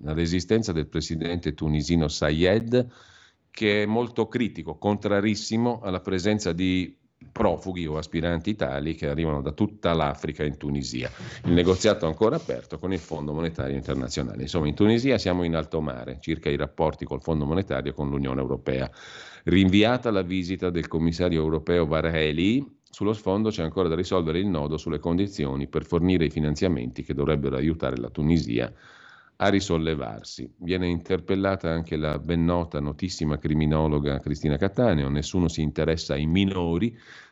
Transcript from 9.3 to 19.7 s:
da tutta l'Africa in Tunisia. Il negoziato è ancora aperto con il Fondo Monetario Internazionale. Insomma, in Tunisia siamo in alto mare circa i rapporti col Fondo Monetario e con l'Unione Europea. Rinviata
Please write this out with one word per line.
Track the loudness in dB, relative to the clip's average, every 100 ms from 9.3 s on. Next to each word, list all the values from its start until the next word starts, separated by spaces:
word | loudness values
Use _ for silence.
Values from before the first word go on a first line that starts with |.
| -2
da | -4
tutta | -2 -4 -2 0 0
l'Africa | 0 -4 -6 -4
in | -4 -4
Tunisia. | -4 -4 -4 -6 -8 -10 -14 -6 2
Il |
negoziato | 4 4 4 4 2 0
è |
ancora | 2 2 2
aperto | -2 -8 -8 -8
con | -4
il | -6
Fondo | -6 -8 -4
Monetario | -4 -4 -4 -4 -4
Internazionale. | -4 -4 -4 -4 -4 -6
Insomma, | -4 -2 0
in | 4
Tunisia | 4 6 4 2
siamo | 2 0
in | 0 0
alto | -2 -2
mare | -4 -6 -8 -8
circa | -6 -4 0
i | -2
rapporti | -2 0 -2 -2 -6
col | -6
Fondo | -2 0 0
Monetario | 0 0 -2 -4
e | -4
con | -4
l'Unione | -2 -2 -2
Europea. | -2 -4 -2 -2 -4 -8 -20 -18 -18 -8 2
Rinviata | 6 6